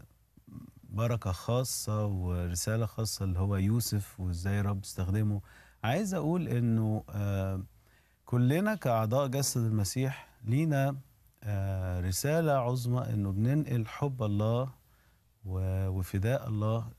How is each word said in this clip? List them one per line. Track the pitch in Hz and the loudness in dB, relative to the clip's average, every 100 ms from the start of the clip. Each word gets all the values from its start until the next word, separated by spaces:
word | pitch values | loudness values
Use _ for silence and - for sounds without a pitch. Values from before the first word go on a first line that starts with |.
| - _ _ - - - - - | -16 _ _ -20 -18 -18 -18 -20
بركة | - 101 117 117 98 | -8 -2 0 0 -2
خاصة | 90 - 123 127 - - 107 104 | -4 0 0 0 -4 -2 0 0
ورسالة | 95 90 90 87 87 - 110 110 | 0 0 0 0 -2 0 0 0
خاصة | - 107 - 95 | -2 -4 -2 -2
اللي | 90 | 0
هو | 98 98 | 2 2
يوسف | 98 117 113 107 98 - | 2 2 2 -2 -2 -6
وإزاي | 92 87 95 101 | -4 -2 0 0
رب | 101 98 | 0 -2
استخدمه، | 98 - 92 107 104 101 - - - _ | -6 -4 0 2 2 0 -4 -18 -20 _
عايز | 110 151 214 | -2 0 0
أقول | 185 147 175 156 | 0 0 0 0
إنه، | 120 117 113 110 110 - | 2 2 2 2 0 -2
آه، | 104 101 98 95 95 - - _ _ _ _ - | -4 0 0 0 -2 -6 -14 _ _ _ _ -2
كلنا | 120 123 156 208 214 | 2 4 4 2 0
كأعضاء | 131 113 110 127 139 | 2 2 4 2 2
جسد | 139 131 127 | 0 0 0
المسيح | 113 110 98 127 131 139 - _ | 2 2 0 0 -2 -4 -12 _
لينا، | 110 131 160 139 139 139 - _ _ _ | 0 2 2 2 2 -2 -10 _ _ _
آه، | 104 101 98 95 92 90 | -4 -2 0 -2 -2 -2
رسالة | 90 92 139 160 156 | 0 0 2 2 4
عظمى | 139 120 127 120 123 120 | 2 2 0 0 -2 0
إنه | 107 98 | 0 0
بننقل | 95 117 147 143 127 110 | 2 2 2 0 -2 -2
حب | - 143 127 | -2 -4 -2
الله | 107 101 107 117 135 - _ _ _ _ _ _ 95 | -2 2 2 2 -2 -8 _ _ _ _ _ _ -6
و-، | 92 95 95 95 | -4 -2 0 0
وفداء | 95 90 101 107 135 120 | -2 -2 0 0 0 -2
الله | 107 107 113 113 | -2 0 -2 -4